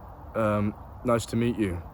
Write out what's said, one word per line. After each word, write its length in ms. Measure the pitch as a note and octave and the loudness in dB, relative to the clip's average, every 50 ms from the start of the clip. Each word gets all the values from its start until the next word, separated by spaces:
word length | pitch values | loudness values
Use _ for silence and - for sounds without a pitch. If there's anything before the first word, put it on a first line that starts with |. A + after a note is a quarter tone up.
| - - - - - - - | -12 -14 -16 -14 -14 -8 -2
Um, 380 | A2 A2+ G#2+ G#2 G#2 G#2 G#2 G#2 - - - - - - | 0 2 4 4 4 2 0 0 -4 -10 -14 -14 -6 0
nice 220 | B2 A#2 A#2 G#2+ | 2 2 2 2
to 100 | - - | 0 0
meet 220 | A#2 A#2 A#2+ A#2+ - | 2 2 2 2 2
you. 240 | A2 F#2+ E2+ E2+ E2+ - | 2 0 0 -2 -6 -10